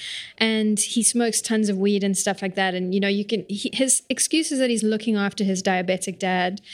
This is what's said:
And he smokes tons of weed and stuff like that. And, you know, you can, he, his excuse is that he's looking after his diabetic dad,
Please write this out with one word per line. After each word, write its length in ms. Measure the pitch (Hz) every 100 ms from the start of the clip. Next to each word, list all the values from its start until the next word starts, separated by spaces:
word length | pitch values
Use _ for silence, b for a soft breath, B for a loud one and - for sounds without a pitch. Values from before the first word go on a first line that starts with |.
| B B B B
And 400 | 220 220 214 208
he 240 | - 240
smokes 360 | 208 233 233 220
tons 280 | - 220 214
of 80 | 190
weed 260 | 202 202
and 140 | 202 190
stuff 240 | 202 196
like 140 | 196 185
that. 180 | 190
And, 200 | 180 180
you 60 | 196
know, 80 | 196
you 160 | 202 208
can, 200 | 220 -
he, 220 | 202 240
his 280 | - 262 - -
excuse 420 | 262 - 311 320
is 60 | 277
that 100 | 254
he's 100 | 226
looking 320 | 214 214 233 208
after 280 | 202 -
his 180 | 196 185
diabetic 560 | 190 185 180 185 196 170
dad, 440 | 185 185 180 196 B